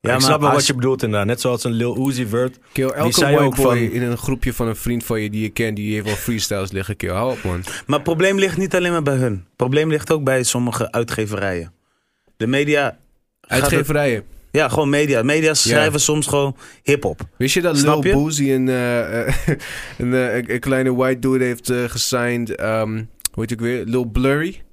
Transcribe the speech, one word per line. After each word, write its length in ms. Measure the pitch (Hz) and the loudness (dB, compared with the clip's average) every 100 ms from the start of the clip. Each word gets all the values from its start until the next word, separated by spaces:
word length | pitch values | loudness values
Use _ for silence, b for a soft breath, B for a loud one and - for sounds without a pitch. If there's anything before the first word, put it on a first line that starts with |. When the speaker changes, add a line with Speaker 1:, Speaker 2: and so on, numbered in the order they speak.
Speaker 1:
Ja, 80 | 110 | 0
Speaker 2:
Ik 60 | 127 | 2
Speaker 1:
maar 40 | 131 | 2
Speaker 2:
snap 140 | 151 | 4
wel 80 | 143 | 4
Speaker 1:
als 80 | 139 | 2
Speaker 2:
wat 80 | 135 | 2
je 80 | |
bedoelt 280 | 131 123 127 | 0 0 0
inderdaad. 240 | 117 104 101 | 0 0 0
Net 140 | 120 | 0
zoals 240 | 131 123 | 0 -2
een 80 | 127 | -2
Lil 360 | 113 120 120 131 | -2 -2 0 -2
Uzi 180 | 127 117 | -2 -2
Vert. 320 | 117 127 127 _ | 0 -2 -4 _
Speaker 3:
Kill, 140 | - 131 | -2 -2
Speaker 2:
Die 80 | |
Speaker 3:
elke 200 | 139 151 | 0 0
Speaker 2:
zei 160 | 120 143 | 2 4
Speaker 3:
white 120 | 147 139 | 4 4
Speaker 2:
ook 100 | 127 | 4
Speaker 3:
boy 80 | |
Speaker 2:
van 120 | 135 120 | 4 4
Speaker 3:
in 260 | 117 117 | 0 0
een 140 | 123 120 | -2 -2
groepje 340 | - 131 - | -2 -2 -2
van 160 | 117 117 | -2 -4
een 80 | 107 | -2
vriend 280 | - 120 | -2 -4
van 160 | - 113 | -2 -2
je 100 | 107 | -2
die 120 | 107 | -2
je 60 | 107 | -4
kent, 280 | - 113 107 | -2 -2 -2
die 160 | 104 | -2
heeft 120 | 107 104 | -2 -2
wel 80 | |
freestyles 580 | 101 - 113 - 101 95 | -4 -2 -2 -2 -4 -4
liggen. 240 | 95 95 101 | -6 -6 -6
Kill, 140 | 95 | -4
hou 220 | 90 123 | -2 -2
op, 100 | 120 | -4
man. 160 | 98 87 92 B - | -4 -4 -6 B -4
Speaker 1:
Maar 100 | 147 | -2
het 40 | |
probleem 360 | 143 160 185 196 | 0 2 2 2
ligt 180 | 190 160 | 0 0
niet 180 | 190 | 0
alleen 180 | 185 180 | 0 0
maar 100 | 170 | 0
bij 140 | 143 135 | 2 2
hun. 160 | 127 | 0
Het 240 | 98 - _ | -2 -10 _
probleem 320 | 123 143 160 | 0 2 2
ligt 240 | 151 - | 0 0
ook 120 | 160 | 0
bij 180 | 135 131 | 2 0
sommige 500 | 120 123 123 107 113 | 0 0 -2 -2 -2
uitgeverijen. 800 | 120 117 - 107 104 98 90 82 _ _ _ _ _ _ _ | -2 -2 -4 -4 -4 -4 -4 -8 _ _ _ _ _ _ _
De 100 | 110 | 0
media 340 | 135 147 147 | 2 2 2
gaat 140 | 135 - _ _ _ _ | 0 -4 _ _ _ _
het 220 | _ 127 | _ 0
Speaker 3:
Uitgeverijen? 640 | 139 165 147 147 143 113 - - - | 2 2 2 0 0 -2 -6 -20 -4
Speaker 1:
Ja, 180 | 139 147 | 0 0
gewoon 200 | 117 147 | 2 2
media. 340 | 143 151 131 | 2 2 2
Media 260 | 117 151 156 | 2 2 2
Speaker 3:
Ja. 60 | |
Speaker 1:
schrijven 460 | 147 110 123 151 147 | 2 2 4 2 2
soms 260 | - 151 147 | 0 0 0
gewoon 300 | 143 139 131 B B | 0 0 -4 B B
hip-hop. 380 | - 143 98 - - _ | 0 0 0 -6 -12 _
Speaker 3:
Wist 160 | 131 | 0
je 60 | 180 | 2
dat 180 | 175 151 | 2 2
Speaker 1:
Snap 240 | 147 151 | 4 4
Speaker 3:
Lil 100 | 147 | 4
Speaker 1:
je? 60 | 143 | 2
Speaker 3:
Boosie 340 | 151 151 139 | 2 0 2
een, 160 | 131 131 | 2 2
eh, 520 | 127 123 120 110 113 117 | 0 0 0 0 -2 0
eh, 60 | 135 - | 0 0
<laughs> 520 | 143 - - - - | -2 -4 -12 -14 -6
een, 160 | 123 | 0
eh, 200 | 127 127 113 | 0 0 -2
een, 160 | 120 | -2
een 80 | 120 | -4
kleine 340 | 131 131 131 | 0 0 2
white 240 | 123 131 127 | 2 2 2
dude 260 | 131 131 | 2 2
heeft, 260 | 127 120 - | 2 -2 -2
eh, 140 | 123 | -2
gesigned, 680 | 120 120 - 127 120 120 117 | -2 -4 -2 0 0 -2 -4
ehm, 380 | - 107 110 110 110 110 - - | -4 -2 -2 -2 -4 -8 -8 -8
hoe 100 | - | -6
heet 80 | 113 | -6
ik 100 | 117 | -4
weer? 240 | 117 123 | -4 -4
Lil 200 | 107 123 | -2 -2
Blurry? 580 | 117 110 127 143 165 190 - | 0 0 2 2 -2 -8 -16